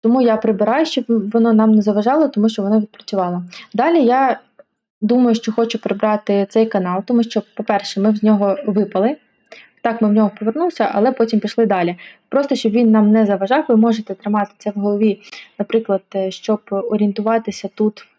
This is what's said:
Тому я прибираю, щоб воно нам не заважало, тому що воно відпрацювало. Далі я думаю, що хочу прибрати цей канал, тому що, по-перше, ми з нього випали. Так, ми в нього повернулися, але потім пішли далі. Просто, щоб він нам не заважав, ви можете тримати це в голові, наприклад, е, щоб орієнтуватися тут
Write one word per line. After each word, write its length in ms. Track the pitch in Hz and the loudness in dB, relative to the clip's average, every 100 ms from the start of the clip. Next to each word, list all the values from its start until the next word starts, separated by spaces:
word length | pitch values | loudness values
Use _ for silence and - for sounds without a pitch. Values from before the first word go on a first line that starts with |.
Тому 200 | 226 254 | 2 2
я 160 | 240 220 | 2 2
прибираю, 480 | 220 202 208 254 320 | 0 0 0 0 -2
щоб 200 | - 233 | -4 -2
воно 460 | 233 202 226 226 | -2 0 0 2
нам 180 | 220 220 | 4 4
не 100 | 214 | 4
заважало, 460 | 202 208 214 294 285 | 2 0 0 2 0
тому 220 | 214 220 | 0 -2
що 120 | 220 | -2
воно 180 | 196 214 | 0 0
відпрацювало. 640 | 214 - - 196 180 175 180 - - | -2 -10 -8 -4 -2 -4 -8 -18 -10
Далі 320 | 208 277 339 240 | -2 0 2 2
я 340 | 254 269 - _ _ _ _ _ _ | 2 0 -2 _ _ _ _ _ _
думаю, 340 | 214 240 247 226 | 0 2 4 2
що 160 | 226 | -2
хочу 280 | 220 233 220 | -2 -2 -4
прибрати 680 | 220 202 214 214 - 202 196 | -6 -2 -2 -2 -2 -2 0
цей 160 | 220 226 | 0 0
канал, 380 | 208 180 185 196 | -2 -2 -4 0
тому 180 | 240 | 0
що, 200 | 233 220 214 - | 0 -4 -6 -12
по-перше, 460 | 220 208 - - | -2 -2 -2 -2
ми 140 | 208 214 | 0 2
з 80 | |
нього 340 | 214 208 202 190 - | 2 2 2 -2 -2
випали. 500 | 196 202 185 214 302 _ _ _ - - _ | -2 -2 0 -2 -2 _ _ _ -20 -20 _
Так, 200 | 233 226 | -6 0
ми 80 | 214 | 2
в 40 | |
нього 180 | 214 208 208 | 4 2 0
повернулися, 500 | 214 254 349 320 214 | -6 -2 -4 -2 -2
але 180 | 202 226 | 2 0
потім 280 | 262 226 214 | 0 0 0
пішли 260 | 208 - 226 | -2 -2 0
далі. 300 | 190 175 175 - - _ | 0 -2 -4 -14 -20 _
Просто, 260 | 262 277 269 | -2 0 -2
щоб 160 | 226 | 0
він 200 | 214 233 | 2 4
нам 200 | 220 208 | 4 4
не 140 | 220 208 | 4 2
заважав, 400 | 196 196 269 302 | 0 0 -2 2
ви 60 | 226 | 2
можете 400 | 226 220 214 190 | 4 0 -4 -10
тримати 360 | 208 208 202 _ | -4 -4 -4 _
це 120 | 214 202 | -8 -4
в 40 | |
голові, 420 | 202 208 214 202 - - - _ | -4 0 0 0 -10 -20 -20 _
наприклад, 420 | 208 226 226 190 _ 196 | -2 -2 0 -4 _ -6
е, 160 | 190 | -6
щоб 280 | 185 - 214 - | -6 -4 -4 -4
орієнтуватися 1000 | 196 - 214 208 202 208 226 220 - 196 - | -6 -4 -2 -2 -2 -2 -2 -4 -10 -12 -2
тут 320 | 214 214 - | -4 -4 -20